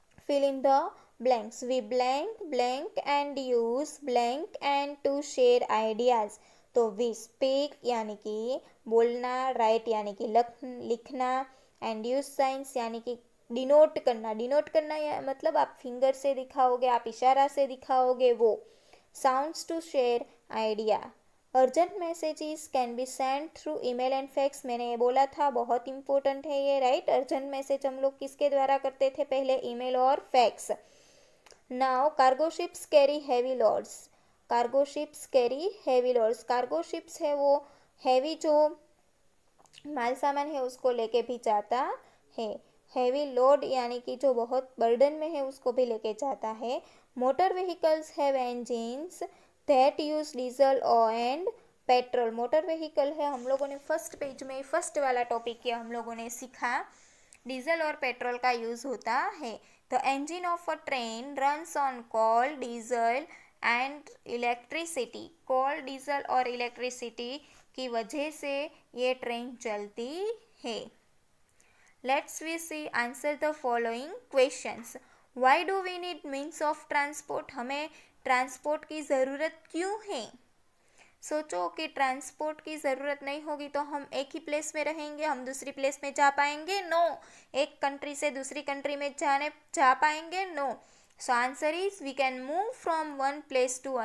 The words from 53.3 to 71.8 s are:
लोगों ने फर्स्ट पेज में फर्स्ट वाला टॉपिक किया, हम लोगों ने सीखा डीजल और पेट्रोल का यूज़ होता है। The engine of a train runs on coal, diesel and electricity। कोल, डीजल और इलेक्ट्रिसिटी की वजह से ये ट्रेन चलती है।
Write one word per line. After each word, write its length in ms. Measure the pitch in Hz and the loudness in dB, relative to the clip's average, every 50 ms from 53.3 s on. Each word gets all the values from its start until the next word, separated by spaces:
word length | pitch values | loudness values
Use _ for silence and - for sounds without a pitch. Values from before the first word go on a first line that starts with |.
| 285 247 240 254 | -4 -4 -2 -2
लोगों 200 | 269 269 285 277 | -2 0 0 -2
ने 100 | 277 277 | -6 -8
फर्स्ट 380 | - - 311 330 320 - - | -6 -4 -4 -4 -4 -6 -10
पेज 280 | - 294 277 262 - 269 | -10 -10 -10 -10 -10 -12
में 180 | 262 262 262 277 | -10 -10 -10 -6
फर्स्ट 340 | - - 339 339 - - 302 | -4 -2 -2 -2 -2 -2 -2
वाला 260 | 277 262 247 247 240 | 0 2 2 0 0
टॉपिक 380 | 240 233 233 233 240 233 - | -2 -2 -4 -4 -6 -10 -8
किया, 160 | - 247 233 233 | -6 -4 -4 -4
हम 140 | 226 226 | -6 -8
लोगों 240 | 233 233 220 226 233 | -8 -8 -8 -8 -10
ने 140 | 226 226 240 | -10 -10 -10
सीखा 560 | - - 269 247 - - 269 240 247 302 381 - - - - - _ _ _ _ - - - 240 | -10 -12 -12 -14 -10 -6 -4 -2 -2 -2 -4 -6 -12 -20 -20 -20 _ _ _ _ -20 -18 -12 -10
डीजल 340 | 262 254 247 311 330 330 | -8 -6 -2 0 0 0
और 140 | 311 302 294 | 0 -2 -2
पेट्रोल 420 | 302 - 247 240 - - 247 247 247 | -2 -4 -4 -4 -4 -4 -4 -2 0
का 140 | 254 254 | 0 0
यूज़ 360 | 247 240 226 226 240 233 - 285 | 0 0 -2 -6 -6 -6 -6 -6
होता 300 | 240 202 - 226 233 269 339 403 415 339 | -8 -6 -4 -2 0 0 0 -2 -4 -6
है। 200 | 294 233 208 - - _ _ _ _ - 254 | -8 -10 -10 -12 -14 _ _ _ _ -2 -2
The 100 | 240 - | 0 0
engine 420 | 254 269 277 285 302 330 359 359 | 0 -2 -2 -2 -6 -6 -6 -4
of 240 | 349 339 349 349 339 | -4 -4 -4 -4 -4
a 80 | 311 311 320 - | -6 -6 -6 -6
train 460 | 277 254 233 226 226 226 247 285 285 | -4 -4 -4 -6 -8 -8 -10 -8 -4
runs 400 | 247 269 277 294 302 339 339 - 302 | 0 0 0 0 -2 -4 -6 -4 -2
on 220 | 285 269 254 240 233 - - | -2 -2 -2 -6 -10 -4 0
coal, 400 | 226 220 220 226 233 247 285 311 262 254 | 2 4 4 4 4 2 2 0 -4 -8
diesel 580 | 240 233 233 220 233 247 233 233 233 240 269 320 - - - - _ _ _ - | -8 -8 -8 -6 -4 -2 0 2 2 2 0 -2 -6 -12 -20 -20 _ _ _ 0
and 440 | 220 233 240 262 277 294 294 277 - 480 - - - 240 240 | 0 0 0 0 -2 -6 -10 -16 -20 -20 -20 -12 -8 -6 -2
electricity। 880 | 240 240 240 240 240 - 277 320 339 330 - 269 233 - - 214 - - - _ _ | 0 0 -2 -2 -4 -8 -8 -8 -6 -6 -4 -4 -6 -6 -6 -12 -16 -16 -18 _ _
कोल, 360 | - 262 254 262 277 302 320 | -2 0 2 2 0 -2 -4
डीजल 400 | 269 262 269 262 - 294 285 277 | -6 -10 -12 -10 -6 -4 -4 -4
और 260 | - - 247 254 247 247 | -2 0 0 0 0 0
इलेक्ट्रिसिटी 920 | 247 240 240 233 - 233 240 254 247 - 240 233 226 - 240 240 269 294 - - - - _ _ _ | -2 -4 -4 -6 -6 -6 -6 -6 -6 -8 -10 -10 -10 -10 -10 -8 -10 -10 -12 -16 -20 -20 _ _ _
की 120 | - 254 247 | -10 -8 -6
वजह 440 | 233 226 226 - - 302 285 311 | -4 -4 -4 -4 -4 -4 -4 -6
से 400 | 302 - - 277 277 277 294 320 - - _ _ - | -6 -8 -8 -6 -4 -4 -6 -8 -10 -16 _ _ -8
ये 180 | 240 254 254 254 | -4 -2 -2 -2
ट्रेन 420 | 254 254 240 240 233 240 262 247 | -2 -4 -8 -8 -8 -8 -10 -12
चलती 840 | 233 - 233 208 208 208 202 - - 233 254 302 349 392 427 466 - _ _ _ _ - | -10 -8 -6 -6 -6 -8 -10 -10 -10 -10 -8 -6 -6 -6 -6 -6 -8 _ _ _ _ -10
है। 260 | 233 220 - - - - _ _ _ _ _ _ _ _ _ _ _ _ _ _ _ _ _ | -8 -8 -8 -10 -12 -16 _ _ _ _ _ _ _ _ _ _ _ _ _ _ _ _ _